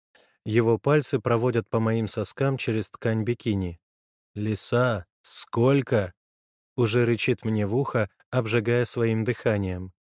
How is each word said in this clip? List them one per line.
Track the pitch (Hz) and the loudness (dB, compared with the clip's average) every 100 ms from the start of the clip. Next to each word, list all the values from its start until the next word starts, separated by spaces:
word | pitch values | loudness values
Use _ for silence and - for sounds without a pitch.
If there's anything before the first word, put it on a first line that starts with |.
| _ _ _ _ | _ _ _ _
Его | 113 110 113 110 | -2 2 4 2
пальцы | 143 151 - 123 | 2 2 2 -2
проводят | 117 117 123 117 - | 0 2 2 0 0
по | 113 | 0
моим | 113 113 107 | 0 0 -2
соскам | - 104 - 139 131 | -4 -6 -2 -2 -2
через | - 110 - | -2 -2 -4
ткань | - 113 110 | -4 -2 0
бикини. | 107 117 117 98 90 82 _ _ _ _ _ | 0 -2 -2 -2 -2 -8 _ _ _ _ _
"Лиса, | 104 107 104 - 120 123 104 - _ | -6 -4 -4 0 0 2 -2 -6 _
сколько?" | - - - 117 123 139 127 117 92 - _ _ _ _ _ - | -12 -10 -6 2 4 2 2 0 -2 -8 _ _ _ _ _ -2
уже | 113 120 117 | 0 2 2
рычит | 117 - 113 110 | 0 0 -2 -2
мне | 110 101 | -2 0
в | 123 | -2
ухо, | 135 120 101 _ _ | 0 -2 -4 _ _
обжигая | 127 110 120 107 120 120 | -4 0 0 2 0 0
своим | 123 113 110 | 0 0 0
дыханием. | 110 117 120 104 95 90 92 - _ | 0 -2 0 0 0 -4 -10 -16 _